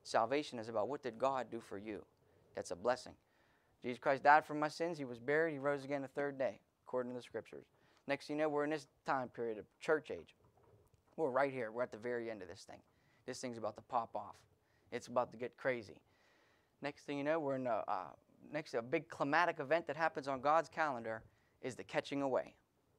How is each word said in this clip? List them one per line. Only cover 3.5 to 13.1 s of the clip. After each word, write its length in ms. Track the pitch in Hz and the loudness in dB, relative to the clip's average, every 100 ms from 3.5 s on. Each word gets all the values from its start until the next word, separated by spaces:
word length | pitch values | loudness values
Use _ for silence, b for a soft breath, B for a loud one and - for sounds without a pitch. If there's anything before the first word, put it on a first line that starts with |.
| b b b | b b b
Jesus 160 | 120 120 | -6 -2
Christ 260 | 156 135 | 2 4
died 220 | 139 151 156 | 8 8 8
for 80 | |
my 140 | 151 151 | -2 -2
sins. 280 | - 165 160 | 0 -2 -2
He 80 | |
was 140 | 131 120 | -6 -6
buried. 340 | 120 151 165 | 0 4 4
He 60 | 143 | 2
rose 260 | 143 143 | 0 0
again 160 | 135 143 | -2 -4
the 80 | 131 | -4
third 300 | 143 143 135 | -2 -2 0
day, 200 | 123 107 _ _ - | -2 -2 _ _ -4
according 260 | 127 123 | -2 -2
to 40 | 123 | -4
the 60 | |
Scriptures. 440 | - 113 - 71 - b b b - | -6 -8 -8 -14 -16 b b b -2
Next 200 | 139 - | -2 0
thing 100 | 147 | 2
you 60 | |
know, 60 | 156 | 4
we're 160 | 147 | 4
in 60 | 147 | 2
this 160 | 156 139 _ | 0 -4 _
time 240 | - 139 123 | 0 0 0
period 300 | - 117 107 | -4 -4 -4
of 80 | - _ | -8 _
church 300 | - 156 - | 2 2 2
age. 240 | 87 73 - - _ _ - _ _ _ - | -8 -8 -20 -20 _ _ -20 _ _ _ 0
We're 120 | 151 | 2
right 220 | 127 139 | 4 4
here. 200 | 131 110 | 2 -4
We're 100 | 113 | -2
at 80 | 123 | -4
the 80 | 110 | -2
very 320 | 120 120 117 | -4 -2 -2
end 120 | 107 | -6
of 60 | 90 | -8
this 140 | 98 | -12
thing. 160 | - - - b b | -14 -18 -20 b b